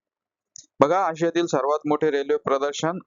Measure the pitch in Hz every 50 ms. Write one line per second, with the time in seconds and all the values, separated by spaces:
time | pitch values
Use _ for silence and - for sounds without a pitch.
0 | _ _ _ _ _ _ _ _ _ _ _ - - _ _ - 135 143 170 190
1 | 196 165 165 151 165 165 165 170 170 170 - 139 131 139 151 151 - 151 147 147
2 | 156 156 139 143 139 143 147 147 - - 139 139 139 143 139 - - 160 180 185
3 | -